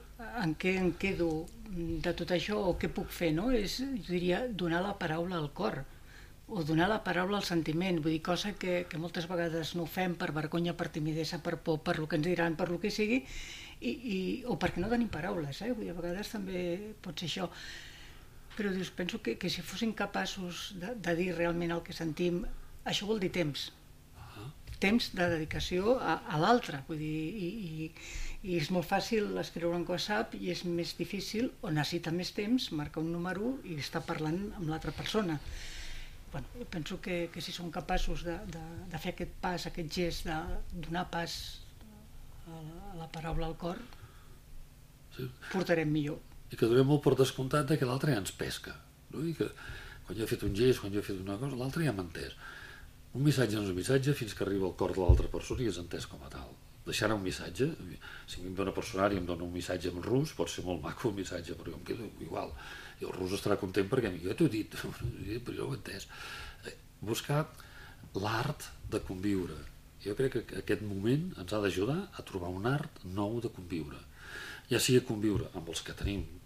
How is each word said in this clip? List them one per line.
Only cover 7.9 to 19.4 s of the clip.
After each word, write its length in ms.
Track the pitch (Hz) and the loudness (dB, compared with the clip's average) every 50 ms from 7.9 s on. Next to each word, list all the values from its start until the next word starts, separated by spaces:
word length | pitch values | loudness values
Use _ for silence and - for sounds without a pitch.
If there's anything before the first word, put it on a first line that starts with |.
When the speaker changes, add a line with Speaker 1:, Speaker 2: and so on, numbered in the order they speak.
| 175 165 147 | 2 4 4
Speaker 1:
vull 80 | 160 160 | 4 2
dir, 80 | 160 - | 2 2
cosa 300 | - 175 165 - 208 190 | 2 0 2 2 -2 -4
que, 300 | - 190 185 180 175 175 - | -2 0 2 2 2 0 -2
que 100 | 175 156 | -4 -4
moltes 240 | 165 170 - 185 170 170 | -4 -2 -2 -4 -2 0
vegades 420 | 185 170 170 165 156 165 156 - - 175 | 0 2 2 2 2 0 -2 0 -2 -2
no 80 | 165 151 | -2 -2
fem 300 | - 190 185 180 170 - | 0 0 2 2 2 0
per 140 | 185 170 147 | -2 0 0
vergonya, 400 | 156 151 151 - 170 170 170 165 | 0 0 0 2 2 2 2 0
per 140 | - 170 160 - | 0 -2 -2 -2
timidesa, 480 | 160 151 156 156 160 160 156 180 156 | 0 0 0 0 0 0 -2 -4 -4
per 160 | - 170 170 160 - | -2 -2 -2 0 2
por, 160 | 170 156 147 | 2 2 2
per 160 | - 180 170 165 | 4 2 2 2
lo 120 | 156 151 | 2 2
que 100 | 175 156 | 2 2
ens 80 | 151 180 | 4 4
diran, 300 | 175 165 170 170 160 - | 4 4 4 2 2 2
per 80 | 185 170 | 2 2
lo 80 | 175 170 - | 2 0 0
que 100 | 208 208 | 0 2
sigui, 300 | - 214 208 247 262 - - - - - - - - - - - - | 2 4 4 4 2 2 -2 -6 -8 -8 -8 -10 -12 -12 -14 -12 -4
i, 100 | - 247 | -2 -2
i, 280 | 233 - 240 247 190 190 185 185 196 247 247 | -2 -2 -2 -2 0 0 2 0 0 -2 -2
o 140 | 247 190 151 | -2 0 2
perquè 240 | 180 175 - 170 185 | 2 2 2 2 2
no 80 | 220 240 | 2 2
tenim 160 | 240 233 208 | 2 2 0
paraules, 540 | - 151 151 196 202 175 147 139 139 - 196 | 0 -2 -2 -2 0 -2 -2 -2 -4 -4 -2
eh? 80 | 240 247 | -2 -2
Vull 160 | 214 202 180 | -2 -2 -4
dir, 60 | 170 | -4
a 0 | |
vegades 380 | 180 170 175 175 196 208 - - | -4 -4 -2 -2 -2 -4 -4 -4
també 560 | 214 190 190 185 180 180 175 170 190 208 214 208 - | -4 -4 -2 -2 0 0 0 0 -2 -4 -8 -10 -10
pot 160 | - 185 156 | -10 -8 -6
ser 140 | - 180 147 | -4 -4 -2
això. 180 | - 190 180 170 - - - - - - - - - - - - - - - - - - - - - | -2 -2 -2 -4 -4 -8 -12 -12 -12 -12 -12 -14 -16 -16 -16 -16 -16 -16 -16 -16 -16 -16 -16 -10 -4
Però 160 | - 202 202 | -2 0 0
dius, 220 | 185 190 175 - - | 2 0 -2 -2 -4
penso 300 | - 180 175 - - - | -4 -4 -4 -4 -4 -4
que, 140 | 240 226 - | -4 -4 -2